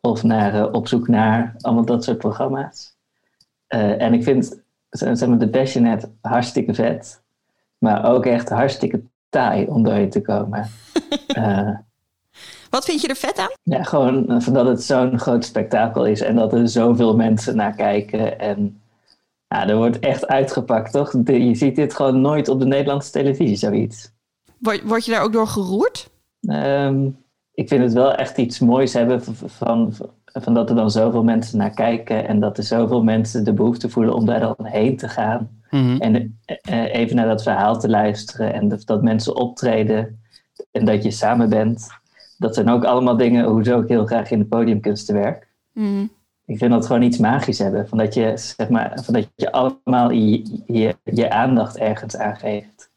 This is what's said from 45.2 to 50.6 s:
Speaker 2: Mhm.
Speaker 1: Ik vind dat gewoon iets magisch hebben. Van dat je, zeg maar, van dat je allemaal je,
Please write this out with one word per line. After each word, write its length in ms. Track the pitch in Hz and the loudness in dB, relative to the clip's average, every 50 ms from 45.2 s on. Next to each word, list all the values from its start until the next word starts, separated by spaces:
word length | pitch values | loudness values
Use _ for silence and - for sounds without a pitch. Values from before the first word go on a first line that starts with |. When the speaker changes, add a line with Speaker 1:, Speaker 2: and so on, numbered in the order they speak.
| 101 117 160 - - _ _ _ _ _ _ | 0 -2 -4 -6 -14 _ _ _ _ _ _
Speaker 2:
Mhm. 320 | 233 214 202 202 196 202 220 _ _ _ _ _ _ _ | -6 -4 -2 -2 -4 -4 -6 _ _ _ _ _ _ _
Speaker 1:
Ik 120 | - 110 104 | -10 -6 -2
vind 120 | 123 120 | 0 2
dat 160 | 120 113 117 | 2 2 0
gewoon 160 | - 131 117 123 | 0 2 2 2
iets 160 | 120 117 - | 2 2 2
magisch 400 | 110 107 123 139 - - - - | 0 0 0 0 -2 -4 -4 -2
hebben. 300 | 104 98 98 104 101 - | -2 -2 -2 -2 -4 -2
Van 100 | - 110 | -2 -2
dat 160 | 110 107 - | -2 0 0
je, 180 | 127 113 110 110 | 0 0 0 -2
zeg 320 | - - - - _ 113 107 | -4 -8 -14 -8 _ -2 0
maar, 300 | 247 - - - - - - | 0 0 0 -4 -8 -10 -6
van 100 | - 226 | -2 -2
dat 140 | 247 202 - _ | -2 -2 -4 _
je 160 | - 156 - - | -6 -6 -2 0
allemaal 580 | 127 127 127 131 - _ - 127 123 120 120 | 0 0 0 -2 -4 _ 0 2 2 2 2
je, 520 | 120 117 110 107 104 - - - - 107 | 2 2 2 2 2 0 -2 -6 -12 -14